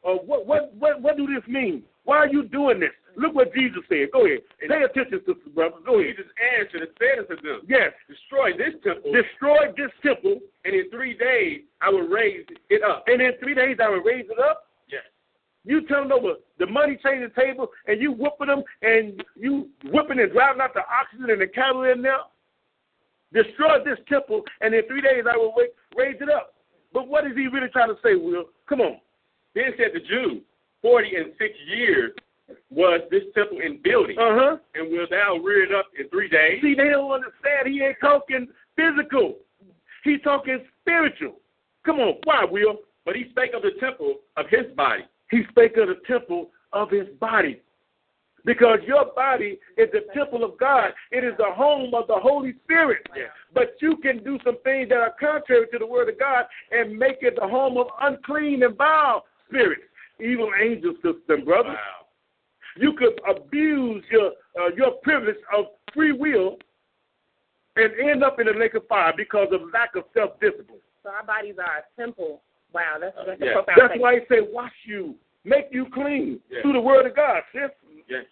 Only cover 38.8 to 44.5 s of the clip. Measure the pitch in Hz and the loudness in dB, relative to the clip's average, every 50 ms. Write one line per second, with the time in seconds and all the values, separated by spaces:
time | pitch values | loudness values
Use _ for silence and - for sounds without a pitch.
38.8 | 320 330 302 294 294 294 - 269 208 - - - _ _ _ _ _ _ _ _ | 0 2 2 0 -4 0 0 0 0 0 -2 -10 _ _ _ _ _ _ _ _
39.8 | _ _ - - - 285 294 285 - 294 285 269 277 262 262 254 254 _ _ _ | _ _ -20 -4 0 0 0 0 2 0 0 0 0 -2 -4 -6 -6 _ _ _
40.8 | _ - 339 339 320 285 - - 151 123 - - _ _ _ _ _ _ _ _ | _ 0 2 2 2 2 0 -4 -10 -10 -10 -14 _ _ _ _ _ _ _ _
41.8 | _ 311 320 294 247 202 - - - 311 302 269 202 165 170 202 208 214 208 208 | _ -2 0 2 2 0 0 -2 0 2 2 2 2 0 0 2 2 2 0 0
42.8 | - _ _ _ _ 170 190 240 247 - - 254 254 247 240 220 196 208 208 - | -12 _ _ _ _ -8 -6 -6 -8 -8 -4 -4 -4 -2 -4 -2 -2 -2 -2 -2
43.8 | 254 262 262 - 151 143 139 - _ _ _ - 147 - | -6 -6 -6 -4 -4 -4 -4 -4 _ _ _ -8 -2 2